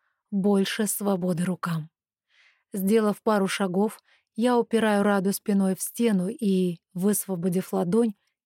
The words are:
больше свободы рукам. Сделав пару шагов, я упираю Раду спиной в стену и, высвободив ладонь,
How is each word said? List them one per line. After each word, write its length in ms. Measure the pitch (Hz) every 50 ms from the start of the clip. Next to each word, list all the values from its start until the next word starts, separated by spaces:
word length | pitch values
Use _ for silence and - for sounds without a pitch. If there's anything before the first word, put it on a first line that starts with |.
| _ _ _ _ _ _ 208
больше 560 | 196 180 208 202 196 196 - - - 214 202
свободы 560 | - - 202 202 196 185 180 180 180 160 175
рукам. 460 | 190 180 - - 180 165 160 151 160 _ _ _ _ _ _ _ _ _ _ _ _ _ _ _ _ -
Сделав 500 | 202 190 196 220 226 214 208 202 - _
пару 240 | 226 214 202 190
шагов, 540 | 185 - - 202 190 175 190 208 220 - - _ _ _ _ _ _ _
я 240 | - 226 247 247 240
упираю 460 | 226 - - 220 226 214 208 202 202
Раду 280 | 208 202 196 185 196 196
спиной 440 | - - - 202 196 196 190 190
в 60 | - -
стену 460 | - - - 233 226 208 185 180 185
и, 520 | 240 - 233 196 190 185 185 180 170 - _ _ _
высвободив 800 | 180 180 208 202 - - - 190 170 170 190 170 185 185 - -
ладонь, 420 | 190 185 175 196 226 240 226 202 - _ _ _ _ _